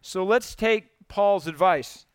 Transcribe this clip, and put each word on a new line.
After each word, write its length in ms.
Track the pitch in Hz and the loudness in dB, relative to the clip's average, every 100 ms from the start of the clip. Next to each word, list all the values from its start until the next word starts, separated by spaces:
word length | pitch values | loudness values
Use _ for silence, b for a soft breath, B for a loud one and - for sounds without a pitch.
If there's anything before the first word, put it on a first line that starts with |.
So 220 | - 185 | -8 -4
let's 320 | 190 233 - - | 0 0 0 -4
take 520 | 220 220 - _ _ | 0 0 -2 _ _
Paul's 400 | - 202 196 156 | 0 2 2 -2
advice 580 | 151 185 160 123 - _ | 0 2 2 -4 -18 _